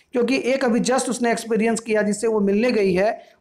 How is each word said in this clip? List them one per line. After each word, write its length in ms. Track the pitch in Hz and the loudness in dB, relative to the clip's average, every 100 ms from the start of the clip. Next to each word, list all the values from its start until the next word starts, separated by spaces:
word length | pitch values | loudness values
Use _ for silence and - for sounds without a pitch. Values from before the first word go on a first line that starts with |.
| _ | _
क्योंकि 300 | 247 233 269 | -2 0 0
एक 200 | 233 269 | 0 0
अभी 160 | 247 233 | 2 0
just 300 | 202 262 262 | 2 0 -2
उसने 220 | - 233 | -2 0
एक्सपीरियंस 480 | 226 226 220 226 220 | 0 -2 0 0 -2
किया 220 | - 214 | -2 0
जिससे 240 | 208 208 226 | 0 -2 -2
वो 140 | 214 | 0
मिलने 320 | 196 202 247 | 2 2 2
गई 220 | 214 190 | 2 2
है, 280 | 180 214 - - _ | 2 0 -2 -10 _